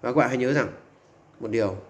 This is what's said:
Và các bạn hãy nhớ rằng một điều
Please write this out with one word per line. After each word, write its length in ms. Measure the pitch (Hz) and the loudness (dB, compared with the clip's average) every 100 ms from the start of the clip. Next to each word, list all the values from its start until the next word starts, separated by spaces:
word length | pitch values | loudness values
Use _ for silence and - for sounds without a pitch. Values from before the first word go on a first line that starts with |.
Và 120 | 120 | 0
các 40 | 131 | 2
bạn 120 | 123 | 2
hãy 80 | 127 | 2
nhớ 160 | 127 | 0
rằng 160 | 147 107 - - - _ - - - | 2 0 -4 -20 -20 _ -20 -20 -12
một 80 | 113 | -4
điều 260 | 113 104 92 - | 0 0 -4 -12